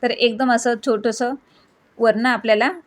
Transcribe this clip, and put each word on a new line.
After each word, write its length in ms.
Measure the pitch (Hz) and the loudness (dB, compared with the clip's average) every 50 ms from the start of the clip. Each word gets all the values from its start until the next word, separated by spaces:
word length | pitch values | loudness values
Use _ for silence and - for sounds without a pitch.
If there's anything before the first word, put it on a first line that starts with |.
| - | -2
तर 80 | 240 | -2
एकदम 400 | - - - 240 226 214 262 254 | -2 0 0 0 0 0 0 0
असं 220 | 240 233 240 254 240 226 - | 0 0 0 0 -2 -2 -2
छोटंसं 480 | 277 226 214 214 240 220 - 254 240 269 269 _ _ _ _ _ _ _ _ _ _ _ - | -2 -2 0 -2 -4 -4 -2 -4 -4 -4 -8 _ _ _ _ _ _ _ _ _ _ _ 0
वरनं 300 | 226 233 214 214 233 254 | 2 2 2 2 2 0
आपल्याला 420 | 247 220 - 220 214 208 226 269 370 349 - | -2 -2 0 0 2 2 2 0 -2 -4 -14